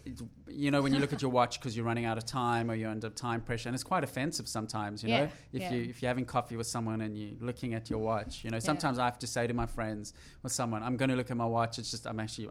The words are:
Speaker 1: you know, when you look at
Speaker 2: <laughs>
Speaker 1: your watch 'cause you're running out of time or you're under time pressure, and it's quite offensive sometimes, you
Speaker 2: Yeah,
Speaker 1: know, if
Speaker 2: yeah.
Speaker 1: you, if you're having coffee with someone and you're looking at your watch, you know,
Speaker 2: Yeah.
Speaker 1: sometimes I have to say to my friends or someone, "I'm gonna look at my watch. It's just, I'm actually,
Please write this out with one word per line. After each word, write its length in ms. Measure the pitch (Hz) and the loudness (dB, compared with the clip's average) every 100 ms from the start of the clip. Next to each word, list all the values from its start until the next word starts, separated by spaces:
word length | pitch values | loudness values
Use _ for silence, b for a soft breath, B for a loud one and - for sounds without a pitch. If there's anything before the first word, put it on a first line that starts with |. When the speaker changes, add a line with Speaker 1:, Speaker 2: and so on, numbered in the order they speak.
| - 123 117 - - | -10 -10 -12 -14 -12
Speaker 1:
you 240 | 143 143 | 0 4
know, 100 | 143 | 6
when 120 | 139 | 6
you 60 | 139 | 4
look 120 | 139 | 4
at 100 | 110 | 2
Speaker 2:
<laughs> 40 | 131 | 2
Speaker 1:
your 60 | |
watch 280 | 123 120 - | 4 4 2
'cause 160 | 131 113 | -4 -2
you're 80 | 117 | 0
running 200 | 117 117 | 2 2
out 120 | 113 | 0
of 80 | 113 | -2
time 460 | 135 120 117 117 | 0 2 4 2
or 40 | 113 | 0
you're 140 | 110 | 0
under 200 | 107 110 | -2 -6
time 320 | - 120 117 | -4 -2 0
pressure, 260 | 117 117 120 | 0 -2 -2
and 80 | 127 | -4
it's 80 | |
quite 220 | - 185 147 | 0 0 0
offensive 420 | 131 147 165 113 | 0 -2 -2 -4
sometimes, 560 | 113 107 107 104 104 | -4 -2 -2 -4 -2
you 60 | 110 | 2
Speaker 2:
Yeah, 80 | 226 151 | 2 2
Speaker 1:
know, 60 | B B | B B
if 100 | 127 | -6
Speaker 2:
yeah. 100 | - | -2
Speaker 1:
you, 80 | 123 117 | -2 -2
if 120 | 120 | -2
you're 60 | 123 | 0
having 160 | 127 123 | 0 0
coffee 300 | 131 120 113 | 0 0 -2
with 120 | 117 | -2
someone 340 | 127 110 110 | -2 0 0
and 160 | 110 104 | -2 -4
you're 180 | 107 110 | -8 -6
looking 320 | 117 120 127 | -6 -4 -2
at 160 | 113 113 | -2 -2
your 100 | 110 | 0
watch, 460 | 110 110 104 - 117 | 2 0 -2 -6 -4
you 60 | |
know, 40 | 113 | -2
Speaker 2:
Yeah. 40 | 113 | 0
Speaker 1:
sometimes 280 | 147 151 123 | 2 2 2
I 40 | 123 | 2
have 140 | 123 | 0
to 80 | 117 | -2
say 200 | 127 120 | 0 2
to 60 | |
my 120 | 120 117 | 2 0
friends 480 | - 110 107 104 - B B 127 | -2 -2 -4 -8 -14 B B -4
or 40 | |
someone, 320 | - 120 107 | -2 0 0
"I'm 140 | 117 123 | 0 2
gonna 220 | 131 127 | 4 2
look 120 | 123 | 0
at 60 | 120 | 0
my 100 | 117 | 2
watch. 320 | 117 113 113 | 4 2 0
It's 140 | 107 | -6
just, 160 | 113 - | -6 -4
I'm 140 | 110 | -4
actually, 280 | 110 - 107 | -4 -6 -8